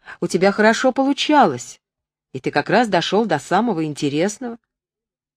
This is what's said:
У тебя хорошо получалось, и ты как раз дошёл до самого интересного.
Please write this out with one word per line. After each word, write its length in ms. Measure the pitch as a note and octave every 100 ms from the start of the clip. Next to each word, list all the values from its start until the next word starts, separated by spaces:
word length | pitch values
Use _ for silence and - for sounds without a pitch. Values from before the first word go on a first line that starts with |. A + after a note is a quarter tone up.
| - -
У 80 | F3
тебя 240 | F3 G3
хорошо 400 | G3 G#3+ A3 C4
получалось, 880 | C4 C4+ C#4 - D4+ G3+ B2 - - _ _ _ _ _
и 60 | B2+
ты 120 | D3+
как 180 | D3 -
раз 200 | G3 A#3+
дошёл 360 | F3+ - G3 A3+
до 140 | D3+
самого 460 | - F3+ A#3+ E3 D#3
интересного. 720 | C#3+ D3 D3 G3 - A#3+ A#3 _ _ _ _ _ _ _